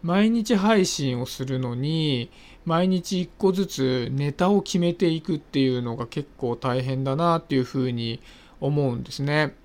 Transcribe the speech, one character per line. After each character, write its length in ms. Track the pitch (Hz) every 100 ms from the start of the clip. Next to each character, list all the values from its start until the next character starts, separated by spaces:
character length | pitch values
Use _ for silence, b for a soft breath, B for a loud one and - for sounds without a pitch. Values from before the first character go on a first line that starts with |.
| 170
毎 240 | 185 214
日 240 | 233 220
配 320 | 214 202 220 185
信 340 | - 139 123
を 60 | 123
す 180 | -
る 140 | 131 131
の 160 | 127
に、 560 | 120 143 160 156 127 113 B B B
毎 220 | - 165 185
日 340 | 185 175 185
一 100 | 175 -
個 120 | 196
ず 160 | 185 190
つ 420 | - 131 127 120
ネ 200 | 135 143
タ 180 | 139 185
を 120 | 202
決 160 | 196 180
め 140 | 175
て 160 | 170 175
い 120 | 165
く 160 | - 156
っ 20 |
て 180 | - 139
い 100 | 131 123
う 60 |
の 140 | 120 117
が 100 | 117
結 220 | - 143 -
構 180 | 127
大 280 | 117 131 127
変 200 | 131 135
だ 140 | 135 135
な 240 | 170 165
っ 20 |
て 140 | - 135
い 20 |
う 60 |
ふ 160 | 127 139
う 100 | 127
に 300 | 120 117 113 B B B B
思 320 | 139 147 139
う 20 |
ん 80 | 120
で 80 | 123
す 140 | -
ね。 320 | 139 147 147 -